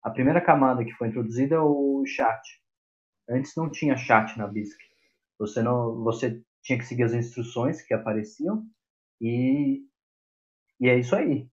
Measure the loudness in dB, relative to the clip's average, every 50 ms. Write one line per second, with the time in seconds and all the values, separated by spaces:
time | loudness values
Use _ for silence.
0 | _ -8 -4 0 2 4 4 4 6 6 6 6 6 4 4 2 -2 -4 -4 -6
1 | -4 -4 -2 -4 -4 -4 0 0 0 2 2 2 4 2 2 2 2 0 0 0
2 | -2 -4 -2 0 0 0 0 -2 -10 -20 -20 _ _ _ _ _ _ _ _ _
3 | _ _ _ _ _ -4 -2 -2 -2 -4 -4 -4 -4 -4 -4 -2 0 0 0 0
4 | 2 4 4 4 4 2 -6 -8 -8 -6 -6 -8 -8 -8 -12 _ -20 _ _ _
5 | _ _ _ _ _ _ _ _ -8 -6 -2 -2 0 0 0 0 0 -2 -4 -2
6 | -2 -2 -2 0 -2 -4 -4 -6 -14 _ _ _ _ -4 -4 -4 -4 -6 -2 0
7 | 0 0 2 0 -2 -4 -6 -8 -10 -6 -4 -2 -2 -2 -2 -4 -4 _ -4 -2
8 | -2 -2 -4 -4 -4 -6 -8 _ -4 -4 -4 -4 -6 -10 _ _ _ _ _ _
9 | _ _ _ _ -4 -2 -2 0 2 2 2 2 2 0 -2 -2 -6 _ _ _
10 | _ _ _ _ _ _ _ _ _ _ _ _ _ _ _ _ 2 4 4 4
11 | 2 2 0 0 2 0 0 -2 -4 -10